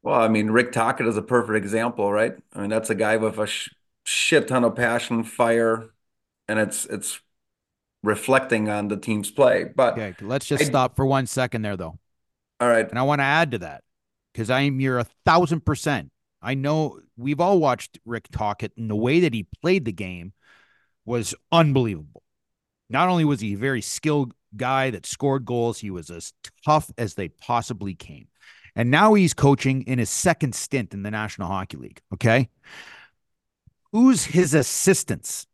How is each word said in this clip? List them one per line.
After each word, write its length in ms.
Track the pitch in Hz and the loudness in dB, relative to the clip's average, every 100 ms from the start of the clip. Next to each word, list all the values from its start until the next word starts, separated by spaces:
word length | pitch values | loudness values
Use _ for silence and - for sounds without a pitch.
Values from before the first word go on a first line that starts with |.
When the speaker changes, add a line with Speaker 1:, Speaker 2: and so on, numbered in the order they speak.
Speaker 1:
Well, 180 | - 135 | 0 2
I 80 | 110 | 4
mean, 220 | 107 107 | 2 4
Rick 220 | 113 120 | 2 2
Tocchet 340 | 123 117 135 117 | 0 0 0 0
is 100 | 104 | -2
a 60 | |
perfect 340 | 104 123 110 107 | 2 0 2 -2
example, 560 | 98 110 120 117 101 | 0 -2 -2 -2 0
right? 240 | 104 117 - _ | 2 0 -2 _
I 60 | - | -8
mean, 100 | 101 | -4
that's 200 | 110 113 | -2 -2
a 40 | |
guy 220 | 107 107 110 | -2 0 0
with 220 | 110 107 | 0 -2
a 80 | 107 | -6
sh-, 240 | - - _ _ _ | -6 -10 _ _ _
shit 440 | - - - 156 - | -6 -2 2 2 2
ton 160 | 127 | 2
of 120 | 120 110 | 2 2
passion, 480 | 120 120 - 113 | 0 0 -2 -4
fire, 680 | 113 - 117 117 113 113 110 _ _ _ _ _ - | -4 0 2 4 2 0 -6 _ _ _ _ _ -6
and 100 | 107 | -2
it's, 280 | 104 - - | -2 -4 -8
it's 340 | 104 - - _ _ _ _ _ _ _ _ | -8 -10 -12 _ _ _ _ _ _ _ _
reflecting 680 | 107 104 - 131 131 113 107 | -2 -2 2 0 2 0 0
on 200 | 104 101 | -2 -4
the 80 | 101 | -6
team's 340 | - 107 98 | -4 -4 -4
play. 340 | - 131 98 | 2 4 4
But 300 | 87 - 123 | 0 0 0
Speaker 2:
Okay, 200 | 117 104 90 | 0 -8 -10
let's 260 | 101 135 - | -6 -6 -2
just 160 | 139 | -2
Speaker 1:
I 40 | 143 | 0
Speaker 2:
stop 280 | 131 127 | 2 0
for 100 | - | 0
one 220 | 135 135 123 | 0 0 -2
second 360 | - 123 117 | -4 -2 -2
there, 140 | 107 95 | -6 -6
though. 220 | 82 - _ _ _ _ _ _ | -10 -12 _ _ _ _ _ _
Speaker 1:
All 80 | 120 | 2
right. 200 | 117 110 | 2 2
Speaker 2:
And 100 | 117 | -2
I 40 | |
wanna 220 | 135 147 | 0 2
add 260 | 139 156 165 | 2 2 2
to 80 | 113 | -2
that, 240 | 82 69 _ _ _ _ _ | -8 -14 _ _ _ _ _
'cause 160 | - 110 | -8 -2
I 120 | 127 | 0
am, 200 | 143 131 | 0 0
you're 180 | 135 123 | 0 0
a 80 | 117 _ | -4 _
thousand 380 | - 165 175 165 - | 4 4 4 -2 -2
percent. 460 | 143 156 127 71 _ _ _ | -2 -2 -4 -6 _ _ _
I 140 | 110 | -6
know 460 | 135 139 156 151 - _ - | -4 0 0 -2 -6 _ -8
we've 240 | 131 143 | -4 0
all 180 | 175 196 | 2 4
watched 400 | 147 123 - - | 2 0 -6 -20
Rick 240 | - 113 _ | -10 -10 _
Tocchet, 420 | - 104 101 113 - | -4 -4 -4 -8 -8
and 120 | 110 | -4
the 80 | 107 | 0
way 240 | 120 160 | 2 4
that 140 | 170 | 2
he 140 | 113 92 - | 0 -8 -6
played 240 | 160 190 | 0 0
the 80 | 117 | -2
game 400 | 95 95 90 90 _ _ _ _ _ _ _ | -8 -10 -10 -16 _ _ _ _ _ _ _
was 300 | - 120 110 - _ | -6 -4 -4 -10 _
unbelievable. 720 | 165 156 135 117 87 73 - _ _ _ _ _ _ _ | 4 4 2 -2 -6 -12 -20 _ _ _ _ _ _ _
Not 200 | 131 180 | 0 2
only 160 | 180 | 2
was 160 | 151 135 | 2 0
he 140 | 107 | -4
a 40 | 101 | -4
very 240 | 135 127 | -4 -4
skilled 520 | - - 156 147 131 _ _ 104 | -6 -6 -2 0 -2 _ _ -8
guy 340 | 127 135 131 | -2 0 -2
that 160 | 101 - | -4 -12
scored 380 | - 139 135 | -4 -2 -2
goals. 340 | 123 120 117 110 | -2 -2 -2 -4
He 120 | 104 | -10
was 200 | 90 80 | -10 -12
as 220 | 85 - _ - _ | -16 -16 _ -20 _
tough 260 | - 151 - - | 2 2 0 -8
as 160 | 110 | -6
they 140 | - 87 | -6 -8
possibly 680 | _ - 120 - 104 98 | _ -4 -4 -4 -8 -8
came. 340 | 87 - 69 55 _ - - - | -10 -16 -20 -20 _ -20 -20 -12
And 160 | - 120 | -2 2
now 240 | 147 214 | 4 6
he's 180 | 208 175 | 6 4
coaching 500 | - 139 139 135 135 | 6 4 4 2 -2
in 160 | 120 127 | -2 -2
his 120 | 117 | -2
second 440 | - 180 160 139 | 0 0 0 -2
stint 380 | - - 135 98 | -4 -4 -4 -4
in 100 | 101 | -8
the 80 | 101 | -8
National 380 | 107 107 - 90 | -6 -8 -6 -6
Hockey 300 | 95 95 71 | -4 -6 -12
League, 220 | 55 - _ | -16 -20 _
okay? 380 | - 117 120 127 _ - - - - - _ _ _ _ _ _ _ _ | 0 4 4 2 _ -20 -20 -20 -20 -20 _ _ _ _ _ _ _ _
Who's 320 | 220 262 214 | 4 6 6
his 280 | - 175 175 | 2 2 4
assistants? 960 | 151 123 - - 185 - 90 - - - | 4 2 0 2 2 0 -6 -6 -12 -12